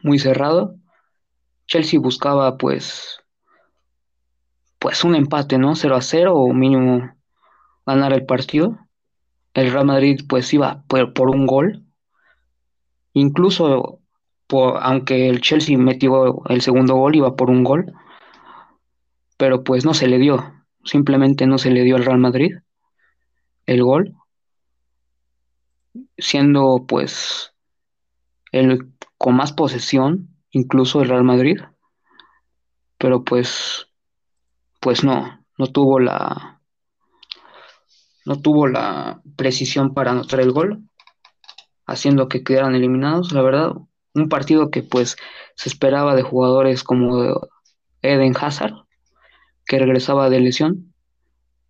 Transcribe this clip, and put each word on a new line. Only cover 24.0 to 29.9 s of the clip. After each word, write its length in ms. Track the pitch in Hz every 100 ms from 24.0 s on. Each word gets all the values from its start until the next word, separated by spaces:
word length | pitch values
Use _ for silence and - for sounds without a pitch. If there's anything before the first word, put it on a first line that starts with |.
| 196 - _ _ _ _ _ _ _ _ _ _ _ _ _ _ _ _ _ 233 269 -
siendo, 640 | - 143 143 143 135 127 131
pues, 680 | 127 139 - - - - _ _ _ _ _ _ _ _ _ _
el 400 | 131 131 127 - - - -
con 180 | -
más 200 | 127 143
posesión, 720 | 143 143 123 -